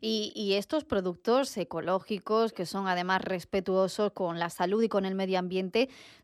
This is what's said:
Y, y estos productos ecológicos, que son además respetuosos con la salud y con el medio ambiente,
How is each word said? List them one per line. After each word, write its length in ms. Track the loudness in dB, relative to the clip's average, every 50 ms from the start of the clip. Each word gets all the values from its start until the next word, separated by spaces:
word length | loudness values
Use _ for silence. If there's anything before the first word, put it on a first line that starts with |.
Y, 320 | -4 -2 -2 -2 -2 -4 -6
y 200 | -4 0 0 0
estos 300 | 0 0 0 -2 -2 0
productos 720 | 0 -2 0 0 -2 -4 -2 0 2 2 2 2 0 -4 -6
ecológicos, 920 | -6 -4 -4 -4 0 0 0 0 0 -4 -6 -6 -2 0 2 2 2 2
que 140 | 0 -6 -6
son 220 | -6 -4 -4 -2 0
además 340 | 0 0 0 0 0 0
respetuosos 920 | 0 -2 -4 -6 -4 -2 -2 -2 0 2 2 2 2 2 2 0 -2 -2
con 260 | 0 -2 -4 -4 -2 -4
la 100 | -4 -4
salud 320 | -2 -2 0 0 2 2
y 60 | 2 2
con 160 | 2 0 0
el 100 | 0 0
medio 240 | 0 0 0 0 0
ambiente, 500 | 0 0 -2 -2 -2 0 2 0 0 0 -2 -10 -20 -20 -20 -18